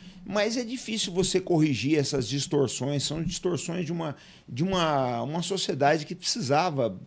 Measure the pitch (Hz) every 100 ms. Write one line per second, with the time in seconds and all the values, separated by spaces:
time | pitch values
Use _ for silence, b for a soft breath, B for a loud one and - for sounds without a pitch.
0 | B B - 202 208 240 226 247 - 214
1 | - 175 180 185 185 170 156 117 127 156
2 | 135 139 110 139 - 147 127 - 131 143
3 | - 156 160 - 180 170 - 170 156 170
4 | 160 143 b b - 123 185 185 160 143
5 | 127 117 123 165 165 190 - 147 143 151
6 | 151 175 - 247 131 143 180 139 117 92